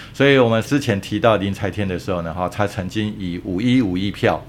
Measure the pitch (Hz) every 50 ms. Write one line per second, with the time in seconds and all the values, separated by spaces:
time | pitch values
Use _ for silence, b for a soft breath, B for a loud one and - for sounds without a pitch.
0 | B B B - 135 139 139 135 123 117 113 113 107 - 143 143 139 123 104 98
1 | - - 107 104 117 117 107 98 95 101 98 - 104 95 87 104 104 95 90 85
2 | - - 92 87 82 82 80 90 90 87 - - 104 101 - - 87 90 - 107
3 | 107 107 104 - 95 87 87 87 - 104 90 92 117 127 123 131 120 95 90 92
4 | 98 101 92 - - 107 82 76 -